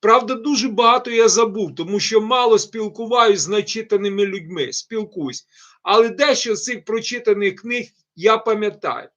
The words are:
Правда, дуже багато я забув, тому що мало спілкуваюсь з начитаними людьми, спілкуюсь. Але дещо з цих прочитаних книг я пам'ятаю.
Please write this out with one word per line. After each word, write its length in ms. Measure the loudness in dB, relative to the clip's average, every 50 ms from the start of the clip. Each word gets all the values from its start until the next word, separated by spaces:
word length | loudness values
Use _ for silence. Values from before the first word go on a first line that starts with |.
Правда, 340 | 6 6 4 4 4 0 -6
дуже 340 | -4 -2 -2 -2 0 0 -2
багато 420 | 0 2 4 4 4 2 0 -2
я 180 | 2 4 4 4
забув, 460 | 6 4 2 0 0 -4 -6 -6 -4
тому 260 | -8 -6 -4 -2 -4
що 200 | -2 2 0 0
мало 380 | 2 2 0 2 4 4 4 2
спілкуваюсь 800 | 2 -2 -8 -8 -8 -8 -8 -8 -6 -2 2 4 4 4 4 2
з 80 | 0 -2
начитаними 800 | -2 -2 -2 -4 -6 -8 -4 -2 -2 -2 0 -2 -2 0 -2
людьми, 460 | -2 -2 -8 -10 -10 -6 -6 -6 -6 -6
спілкуюсь. 720 | -10 -10 _ -8 -8 -8 -8 _ -8 -8 -8 -8 -10 _ _ _ _ -20 _ _ _ _
Але 260 | 2 4 4 4 4
дещо 480 | 2 0 2 2 2 0 0 -4 -4
з 80 | -4 -4
цих 200 | -8 -8 -10 -6
прочитаних 720 | -6 -6 -4 -4 -6 -8 -4 0 0 0 2 0 -4 -4
книг 300 | -4 -8 -6 -6 -6 -6 -8 _ _ _ _ _
я 240 | -2 2 2 2 2
пам'ятаю. 680 | 2 -2 -2 0 -2 -4 -6 -6 -6 -6 -6 -6 -10 -16 _